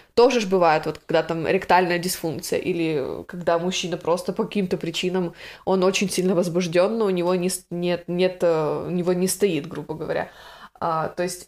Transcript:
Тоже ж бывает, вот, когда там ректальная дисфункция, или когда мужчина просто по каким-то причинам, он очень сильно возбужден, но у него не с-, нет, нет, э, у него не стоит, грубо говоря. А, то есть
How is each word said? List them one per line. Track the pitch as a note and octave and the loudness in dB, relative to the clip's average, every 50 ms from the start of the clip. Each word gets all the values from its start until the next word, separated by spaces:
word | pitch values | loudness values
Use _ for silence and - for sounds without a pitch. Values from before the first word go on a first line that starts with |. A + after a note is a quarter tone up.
| - _ _ | -20 _ _
Тоже | - A#3+ C4 B3+ A#3+ | 6 6 6 6 2
ж | G#3+ F#3 | 0 2
бывает, | G3 F#3+ F3 E3 D#3 D#3 D#3 D#3 | 2 4 4 4 4 4 0 -2
вот, | D3+ - - | -8 -8 -6
когда | - E3 D#3+ D#3+ | 0 2 2 2
там | - E3 E3 D#3+ - | 2 -2 -2 0 0
ректальная | D#3 F#3+ F#3 - F3+ F3+ F#3 E3+ F3 F3 | 0 0 2 4 4 4 4 4 0 0
дисфункция, | E3+ F#3 - - - E3 C#3+ A2 - - - - | -2 -4 -6 -4 -4 -6 -6 -6 -4 -2 -2 -2
или | - - F3+ E3+ E3 D#3+ D#3+ D3 B2+ - D#2 - - - | -2 -2 -2 0 0 0 0 -2 -2 -4 -6 -10 -10 -12
когда | - F3 E3+ E3 E3+ E3+ | -12 -6 0 0 0 2
мужчина | E3+ F3+ F#3 - - F3 F3 F3 | 0 0 -2 -2 -4 -4 -6 -4
просто | - - E3 F#3 F3+ - F#3+ | 0 0 0 0 0 -4 -2
по | - A3 | -2 -4
каким-то | E3+ - G3+ G3 F3+ F#3+ F3 | -2 0 -2 0 0 -2 -4
причинам, | - E3 E3 - - F#3 F3 F#3 F3+ E3+ D#3+ - - - - - - | -4 -6 -6 -4 -4 -2 0 0 -2 -2 -6 -10 -18 -18 -18 -10 -2
он | - F#3 F#3+ F#3 | 0 2 4 4
очень | F#3+ F#3+ - G#3 F#3 | 2 2 2 -2 -2
сильно | - - F3+ F#3 G3+ | 0 0 0 2 2
возбужден, | E3 - F3 D#3+ F3+ F#3 E3+ D#3+ F3 F3+ G3+ A3+ A#3 | 2 0 0 0 -2 -2 2 2 2 2 4 2 0
но | A3 | 0
у | G3 | 0
него | F#3+ F3 E3+ F3 F#3 | 0 0 0 0 0
не | F#3 F3 F#3 | 0 0 -2
с-, | F3+ - - _ | -4 -4 -8 _
нет, | E3+ F3 F3 F3 F3 E3+ F3 - | -8 -4 -2 -2 -2 -2 -4 -4
нет, | F3 F3 F#3 F3+ F#3 F#3 - | 0 2 2 2 2 2 2
э, | E3+ E3 D#3 D#3 D3 D3 D3 C#3 D3+ | 2 2 2 2 0 -2 -2 -4 -4
у | |
него | E3+ F3+ F3 F3 F3+ | -4 -2 0 0 2
не | F3 F#3 F#3 | 2 2 0
стоит, | - - G#3 G#3 E3+ D3 D3 D#3+ | 0 2 0 2 2 0 -4 -6
грубо | - C#3+ D3 - D#3 | -10 -10 -8 -8 -8
говоря. | D3+ D#3+ D#3 D#3+ D3+ D3+ - - - - - - - - - _ - | -8 -6 -4 -4 -4 -4 -6 -10 -20 -20 -20 -20 -20 -20 -20 _ -6
А, | - E3+ D#3+ D#3+ D#3 - | -4 -2 -2 -2 -2 -4
то | - - F3+ | -4 -4 -4
есть | F#3+ F#3 - - | -4 -4 -10 -4